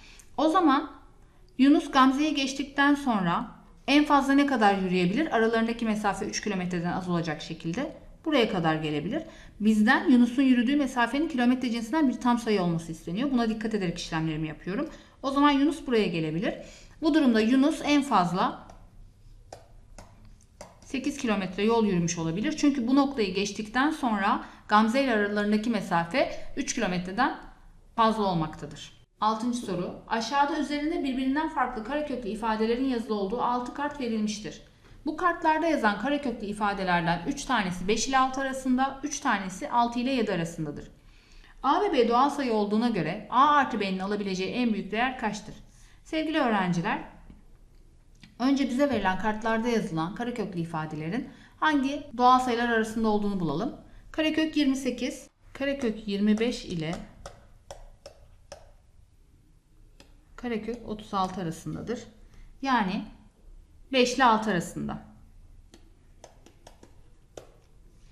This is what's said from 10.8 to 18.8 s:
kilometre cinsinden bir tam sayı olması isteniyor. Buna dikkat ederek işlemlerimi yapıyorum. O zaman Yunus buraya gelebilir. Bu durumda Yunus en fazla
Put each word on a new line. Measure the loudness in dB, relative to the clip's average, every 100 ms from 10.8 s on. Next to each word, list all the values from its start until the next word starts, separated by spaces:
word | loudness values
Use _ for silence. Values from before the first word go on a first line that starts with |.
| 0 0 0 0 -2
kilometre | 2 2 2 0
cinsinden | -4 -2 2 2
bir | 2
tam | 0 0
sayı | 2 2
olması | 2 0 -4
isteniyor. | -10 -8 -4 0
Buna | 0 0
dikkat | -2 -2
ederek | -2 -2 -4
işlemlerimi | -4 -2 -2 -2 -6
yapıyorum. | -8 -6 -6 -6 -10 -20 _
O | -2
zaman | 4 4
Yunus | 6 2 0 0
buraya | 2 2
gelebilir. | 0 -2 -2 -4 -6 -12 -20 -20 -2
Bu | 2
durumda | 4 6 4
Yunus | 4 4 4 2
en | 2 2
fazla | 4 2 2 2 -2 -4 -16 -20